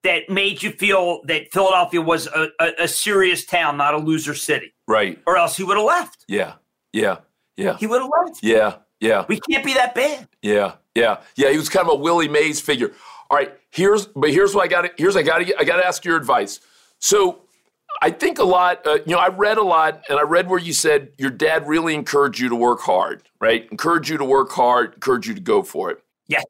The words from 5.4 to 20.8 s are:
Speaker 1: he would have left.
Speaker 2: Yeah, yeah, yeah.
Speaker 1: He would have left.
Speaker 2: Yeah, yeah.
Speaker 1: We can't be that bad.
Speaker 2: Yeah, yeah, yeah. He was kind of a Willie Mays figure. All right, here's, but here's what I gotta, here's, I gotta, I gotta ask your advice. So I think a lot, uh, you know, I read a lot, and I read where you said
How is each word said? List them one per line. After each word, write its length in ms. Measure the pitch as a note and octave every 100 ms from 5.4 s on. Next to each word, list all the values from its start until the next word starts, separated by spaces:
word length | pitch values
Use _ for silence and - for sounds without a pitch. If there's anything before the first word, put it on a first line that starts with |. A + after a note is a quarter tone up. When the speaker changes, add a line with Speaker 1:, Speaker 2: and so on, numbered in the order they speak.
| E3+ -
Speaker 1:
he 40 |
would 140 | F#3 G3+
have 80 |
left. 400 | G#3+ F4 - - -
Speaker 2:
Yeah, 280 | F3+ - - _ _ _
yeah, 240 | G#2 G#2+ F2+ _ _ _ -
yeah. 180 | F#3+ F3+
Speaker 1:
He 100 | G#3+
would 140 | A#3+
have 100 | C4+ D4+
left. 180 | F4+ E4+
Speaker 2:
Yeah, 340 | G#3+ A3 G#2+ - _ _
yeah. 260 | A2 G#2 -
Speaker 1:
We 100 | G#3+
can't 220 | - C#4
be 120 | C#4
that 200 | C4 B3
bad. 320 | B3+ C#4 C#4+ G3+ _
Speaker 2:
Yeah, 360 | G#2 G#2 G2 - _
yeah, 260 | A2+ A#2 G#2 - -
yeah. 140 | C#3
He 80 | D3+
was 100 | D3+
kind 180 | F#3 E3+
of 60 |
a 40 | C#3+
Willie 320 | D3+ E3+ D#3
Mays 340 | D3 D#3 D3+
figure. 300 | - C3+ A2+ - - - -
All 80 | C#3+
right, 160 | C#3 - _
here's, 360 | - G3 G#3 G3
but 240 | - C#3
here's 240 | E3+ G3
what 100 | G3+
I 40 | F3+
gotta, 220 | F3 F3 -
here's, 200 | F3 F#3+
I 60 |
gotta, 360 | D3+ E3 F3+ F#3+
I 40 |
gotta 220 | D#3 E3+ F3+
ask 160 | E3+
your 140 | F3 E3
advice. 440 | C3+ B2 G2+ - _ _ _ _
So 440 | - G#3 F#3+ - _ _ _ _ _ D5
I 100 | -
think 280 | - - C#4
a 60 |
lot, 420 | G3+ F3+ F3+ F3+ D#3
uh, 140 | D3+
you 80 | D#3
know, 60 | F3
I 100 | F3+
read 300 | F#3 G#3 A3
a 40 |
lot, 400 | G3 E3 D#3+ D#3 -
and 100 | C#3+
I 40 |
read 260 | D3+ E3+ F3+
where 100 | F3+
you 140 | E3+
said 400 | D3